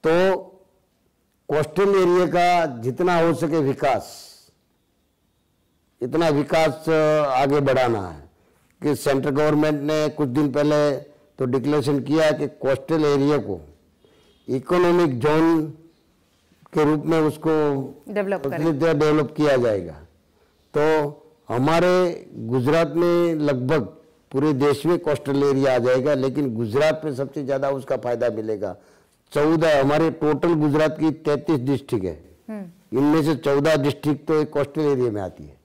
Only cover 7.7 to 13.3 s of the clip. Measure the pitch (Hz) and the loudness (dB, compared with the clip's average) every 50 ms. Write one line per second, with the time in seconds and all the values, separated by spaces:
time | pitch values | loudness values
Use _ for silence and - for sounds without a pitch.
7.7 | 127 131 127 120 113 104 92 87 80 76 71 _ _ _ _ _ _ _ _ _ | 2 2 2 0 0 -2 -4 -8 -12 -16 -20 _ _ _ _ _ _ _ _ _
8.7 | _ _ - 147 143 - - 143 139 135 131 151 131 143 151 151 151 151 156 156 | _ _ -2 -2 -2 0 0 -2 -2 0 -2 -2 0 0 0 2 2 2 2 0
9.7 | 151 147 139 147 156 156 151 151 151 151 147 127 120 151 151 143 123 147 147 151 | 0 -2 -2 -2 -2 -2 -2 -2 -2 -4 -4 -2 0 0 0 0 0 0 0 2
10.7 | 151 147 147 147 139 131 - - - _ _ _ _ - 131 123 123 135 120 143 | 2 2 2 0 0 -4 -8 -16 -20 _ _ _ _ -6 -4 -2 -2 -2 0 0
11.7 | 147 151 123 147 143 139 117 135 151 160 156 151 147 127 147 127 - - - 131 | 0 0 0 0 -2 -2 -2 0 2 2 4 2 2 0 -4 -8 -6 -4 -2 -2
12.7 | 135 131 - - 160 160 151 147 143 139 139 147 | -2 -2 -2 -2 0 0 2 2 2 2 2 2